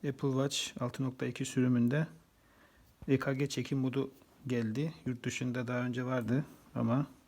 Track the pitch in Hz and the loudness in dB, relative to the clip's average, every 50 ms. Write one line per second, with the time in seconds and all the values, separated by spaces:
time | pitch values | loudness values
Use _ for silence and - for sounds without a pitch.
0 | - 147 135 - - 139 131 131 135 143 139 - - - - - 127 120 - - | -2 -4 -4 0 0 0 2 2 0 0 0 -2 -4 -4 -6 -4 -4 -4 -2 -2
1 | 135 131 127 - - 123 120 - 135 - - 131 127 127 127 120 117 120 131 147 | -4 -4 -2 -4 -4 -4 -4 -4 -6 -2 2 2 4 6 6 6 6 4 4 2
2 | 160 160 - - - _ _ _ _ _ _ - - - _ - - _ _ _ | 0 0 -4 -16 -20 _ _ _ _ _ _ -20 -20 -20 _ -20 -20 _ _ _
3 | - - 139 131 - 143 139 131 143 139 - - 123 - 147 139 131 131 120 135 | 0 2 2 2 4 0 0 0 0 -2 0 -4 -2 0 0 0 0 0 0 0
4 | 131 135 - - - _ - - - - 127 120 117 113 107 127 147 165 156 - | -2 -2 -6 -14 -20 _ -20 -14 -6 -2 -2 0 0 0 0 -2 -2 -4 -4 -6
5 | - 127 127 117 - 127 120 - 131 127 120 127 123 113 123 123 123 123 120 123 | -6 -6 -6 -4 -4 -6 -4 -2 -4 -2 -2 -2 -4 -2 -2 -2 -2 -2 -2 -2
6 | 127 127 131 127 117 107 120 135 151 - - - - - - 120 120 113 117 131 | -2 -2 -2 -2 0 2 2 0 0 -2 -8 -20 -20 -10 -4 -2 2 2 2 2
7 | 147 - - - _ | 2 -2 -6 -20 _